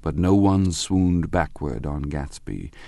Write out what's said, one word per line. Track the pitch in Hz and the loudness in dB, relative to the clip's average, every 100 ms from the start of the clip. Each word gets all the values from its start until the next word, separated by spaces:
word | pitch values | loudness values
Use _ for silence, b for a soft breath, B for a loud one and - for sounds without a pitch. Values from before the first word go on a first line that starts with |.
But | 82 76 | -4 0
no | 87 | 4
one | 98 98 95 95 | 6 6 4 2
swooned | 82 - 92 92 90 80 | 0 -2 2 4 2 0
backward | 87 82 - 73 57 71 | 0 -2 -4 -6 -4 -6
on | 73 | -4
Gatsby, | 71 73 71 - - 50 - B | -4 -6 -8 -10 -12 -10 -10 B